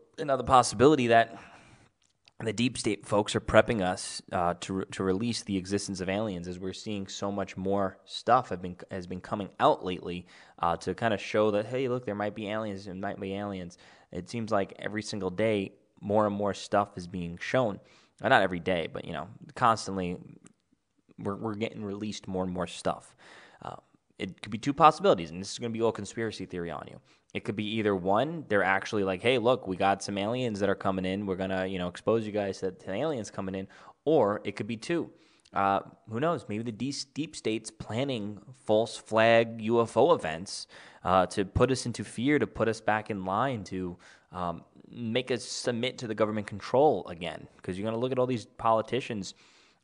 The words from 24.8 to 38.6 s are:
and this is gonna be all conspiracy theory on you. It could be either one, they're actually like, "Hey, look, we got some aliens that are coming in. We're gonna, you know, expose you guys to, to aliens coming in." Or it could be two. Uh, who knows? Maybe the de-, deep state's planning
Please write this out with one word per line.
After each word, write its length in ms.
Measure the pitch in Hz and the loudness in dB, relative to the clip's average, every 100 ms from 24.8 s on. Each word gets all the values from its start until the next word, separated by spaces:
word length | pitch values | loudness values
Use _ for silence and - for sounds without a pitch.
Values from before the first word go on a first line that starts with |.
| 156 156 190 104 82 | 8 8 4 2 0
and 80 | 87 | -8
this 120 | 92 | -10
is 80 | - | -8
gonna 120 | 117 | -6
be 100 | 113 | 0
all 100 | 113 | 0
conspiracy 520 | 107 101 - 110 98 95 | 0 -6 -6 -6 -6 -8
theory 260 | 90 85 | -6 -6
on 140 | 73 - | -8 -10
you. 100 | - _ _ _ | -18 _ _ _
It 100 | 101 - | -8 -4
could 100 | 104 | -4
be 100 | 107 110 | -2 0
either 180 | 104 95 | 2 2
one, 500 | 92 104 147 170 131 | 2 2 2 -2 0
they're 160 | 104 | 2
actually 400 | 92 98 - 107 | 4 2 2 0
like, 200 | 95 90 | 0 2
"Hey, 160 | 117 131 | 2 4
look, 260 | 113 127 95 | 4 2 0
we 100 | 92 | 0
got 280 | 98 98 | 2 2
some 160 | - 101 | 0 -4
aliens 400 | 104 127 123 101 | -2 -2 -2 0
that 100 | 98 | 0
are 60 | 92 | 0
coming 280 | 101 95 | 0 0
in. 220 | 92 98 101 | -2 -2 -2
We're 100 | 90 | -2
gonna, 300 | 95 95 95 | -2 -2 -2
you 140 | 95 | -2
know, 80 | 90 | -6
expose 400 | - - 113 107 | -4 0 0 0
you 40 | |
guys 280 | 101 98 95 | -2 -2 -2
to, 120 | 117 | -6
to 220 | 90 - | -6 -8
aliens 380 | 98 160 127 98 | -4 -4 -4 -6
coming 240 | - 95 95 | -8 -6 -6
in." 120 | 98 - - - 143 | -8 -14 -20 -6 4
Or 340 | 156 101 104 | 6 6 2
it 120 | 104 - | -4 -6
could 120 | 107 | -6
be 100 | 117 | -6
two. 320 | - 170 - - _ _ _ | -2 -2 -4 -10 _ _ _
Uh, 280 | 90 98 98 - - - | 0 2 2 -2 -18 -10
who 80 | 113 | -2
knows? 260 | 160 151 - | -2 -2 -4
Maybe 160 | 104 | -6
the 80 | 120 | -6
de-, 220 | 104 135 139 - - | -6 -6 -6 -8 -8
deep 200 | 160 - | -8 -4
state's 360 | 113 113 - | -4 -2 -6
planning 680 | - - 113 143 120 104 101 - - | -14 -6 -4 -2 -2 -6 -10 -16 -8